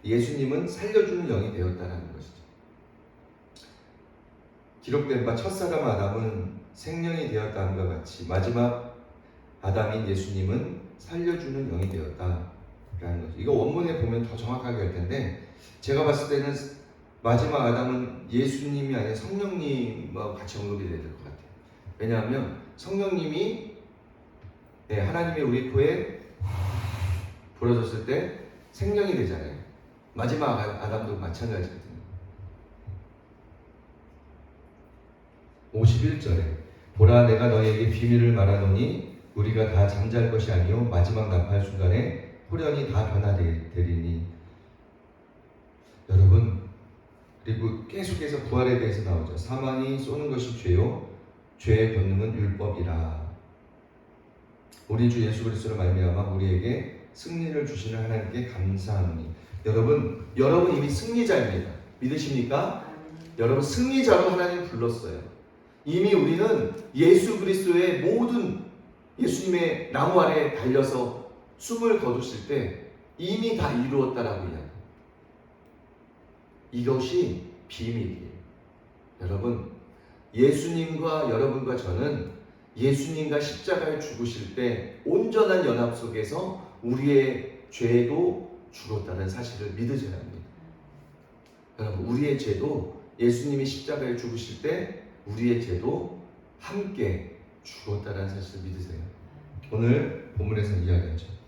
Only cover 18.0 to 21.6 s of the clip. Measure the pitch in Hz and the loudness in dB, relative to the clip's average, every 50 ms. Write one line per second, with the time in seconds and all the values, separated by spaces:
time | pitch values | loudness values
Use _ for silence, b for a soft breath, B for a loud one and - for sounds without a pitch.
18 | 123 113 - - - - 113 123 139 135 139 - 143 143 143 139 135 135 127 117 | -4 -6 -10 -14 -12 -2 0 2 2 2 -2 -4 -4 -4 -4 -2 -2 -2 -2 -2
19 | 107 110 110 - - - 196 196 202 196 185 170 151 143 135 127 120 110 101 82 | -2 -4 -4 -6 -6 -6 -4 -4 -4 -2 -4 -4 -2 -2 -2 -2 -2 -4 -6 -8
20 | 80 - 87 - - 104 101 95 - - - 101 101 101 101 98 92 87 82 80 | -10 -10 -8 -8 -8 -8 -8 -10 -12 -12 -10 -8 -6 -6 -6 -6 -4 -6 -6 -8
21 | 78 80 78 - - 71 73 - - - - - | -8 -12 -14 -16 -16 -18 -18 -18 -20 -20 -20 -20